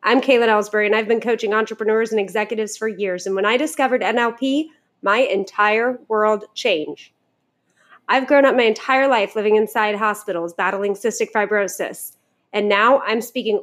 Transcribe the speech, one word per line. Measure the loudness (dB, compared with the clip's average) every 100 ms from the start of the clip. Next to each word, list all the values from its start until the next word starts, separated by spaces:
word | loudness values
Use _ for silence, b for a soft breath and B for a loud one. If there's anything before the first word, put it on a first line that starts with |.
I'm | 0 2
Kaylin | 4 4 4
Ellsbury, | 2 0 0 0
and | 0
I've | 0
been | -2
coaching | -2 -2 0
entrepreneurs | -2 -2 -4 -2 0 0
and | -2
executives | -2 -4 -4 -4 -6 -6
for | -6
years. | -4 -4 -4 -4
And | -2
when | 0
I | 0
discovered | -2 -2 -2 0
N | 0 0
L | -2
P, | -2 -2 -2 -4 B B _
my | 0 2
entire | 2 -2 -4 0 2 2 0 -4 -4
world | 0 2 0 -4 -6
changed. | -2 -2 -4 -12 -18 _ _ _ _ _ _ b b b -2
I've | 0 4
grown | 4 6
up | 4
my |
entire | 2 2 0 2 4
life | 2 0 -2
living | 2 2
inside | 2 0 0 0
hospitals, | -2 -2 -4 -6 -6
battling | -4 -2 -2 -2
cystic | -2 -4 -4 -2
fibrosis. | -2 0 0 -2 -4 -8 -8 -16 -18 _ _ _
And | -2 0
now | 4 4 4
I'm | 2 -4
speaking | -4 -6 -2 -2